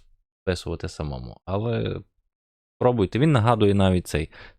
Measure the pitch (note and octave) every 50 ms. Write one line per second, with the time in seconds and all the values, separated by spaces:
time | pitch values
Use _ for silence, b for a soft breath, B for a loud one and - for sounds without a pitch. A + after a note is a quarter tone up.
0 | _ _ _ _ _ _ _ _ - - F2+ - - - E2+ E2 - - - -
1 | E2 D2 C2+ B1+ B1 A#1 G#1+ - _ - F#2 G2+ A2 A#2+ A2+ A2+ A2+ G#2+ F#2+ F#2
2 | G2 _ _ _ _ _ _ _ _ _ _ _ _ _ _ - A#2 B2 B2 A#2
3 | G2 F2 - A2 C#3 E3 D3+ B2 G#2 A#2 B2 A2+ G#2+ G2+ G2 G2+ F#2+ F#2+ F#2 F2+
4 | F2 - - F2+ E2+ - B B B B B